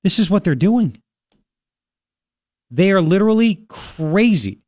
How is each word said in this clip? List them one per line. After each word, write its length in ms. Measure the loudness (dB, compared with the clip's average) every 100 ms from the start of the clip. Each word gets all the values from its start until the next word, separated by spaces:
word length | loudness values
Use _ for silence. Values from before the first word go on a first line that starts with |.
This 160 | -2 -2
is 100 | 0
what 140 | 0
they're 100 | 0
doing. 440 | 0 0 2 -2 -6 _ _ _ _ _ _ _ _ _ _ _ _ _ _ _ _ _
They 180 | -2 2
are 100 | 2
literally 640 | 2 2 2 2 0 -2 _
crazy. 960 | -20 -18 -8 -2 0 2 0 -4 -10